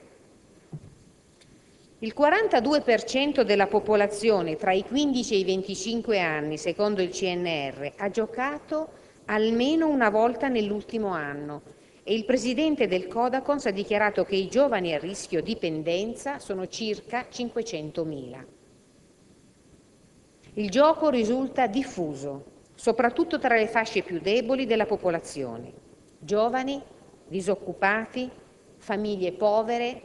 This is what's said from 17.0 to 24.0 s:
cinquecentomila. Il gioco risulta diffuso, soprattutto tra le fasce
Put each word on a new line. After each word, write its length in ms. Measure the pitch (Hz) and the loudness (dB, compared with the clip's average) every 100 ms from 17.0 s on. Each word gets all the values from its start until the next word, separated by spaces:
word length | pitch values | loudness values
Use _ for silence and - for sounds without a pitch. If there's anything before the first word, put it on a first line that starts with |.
| - 240 240 | -6 -8 -8
cinquecentomila. 1160 | - 240 233 226 160 151 170 160 143 123 131 135 - _ - _ _ _ _ _ - _ _ _ - _ _ _ _ _ _ - | -8 -6 -6 -6 -8 -8 -6 -6 -6 -10 -14 -18 -20 _ -20 _ _ _ _ _ -20 _ _ _ -20 _ _ _ _ _ _ -12
Il 160 | - 208 | -6 0
gioco 400 | 220 302 311 311 | 4 6 6 2
risulta 560 | 247 214 254 269 - 240 | 2 2 0 0 0 0
diffuso, 800 | 226 262 - 156 135 143 139 - - - - | 0 -4 -4 -6 -6 -8 -10 -14 -20 -20 -4
soprattutto 640 | 240 226 240 277 339 302 | -2 2 2 2 -2 0
tra 160 | 254 233 | 2 2
le 120 | 220 | 2
fasce 360 | 233 220 196 | 0 0 -2